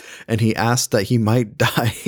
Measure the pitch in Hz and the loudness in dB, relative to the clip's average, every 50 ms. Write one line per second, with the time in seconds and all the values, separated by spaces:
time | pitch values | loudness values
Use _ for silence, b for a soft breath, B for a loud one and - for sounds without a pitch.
0 | B B B B B - 113 107 117 110 107 - 104 117 120 120 - - - 113 | B B B B B -4 -2 0 2 0 2 2 2 2 2 0 0 0 -2 -2
1 | 98 - 120 117 110 107 113 127 123 104 - - 120 117 - - 120 107 - - | 0 0 0 2 2 2 2 2 0 -2 -2 -2 -2 0 0 0 0 -2 -2 -4
2 | - | -6